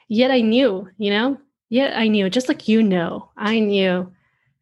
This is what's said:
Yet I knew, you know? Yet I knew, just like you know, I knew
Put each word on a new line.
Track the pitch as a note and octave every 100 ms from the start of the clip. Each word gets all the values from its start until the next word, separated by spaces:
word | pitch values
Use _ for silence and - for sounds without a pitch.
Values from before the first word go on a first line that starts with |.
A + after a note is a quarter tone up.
| -
Yet | A3 B3+
I | C4
knew, | A3 A#3+ C4 F#3+ G3+ -
you | G3+
know? | G#3 B3+ C4+ _ _ -
Yet | A#3 C#4 -
I | A3+
knew, | G#3+ F#3+
just | B3 B3+
like | - -
you | A3
know, | G#3+ F3+ E3+ E3+ -
I | G#3 G#3+ A3+
knew | G#3 G3+ F#3+ F3+ F3+ - _ _ _ _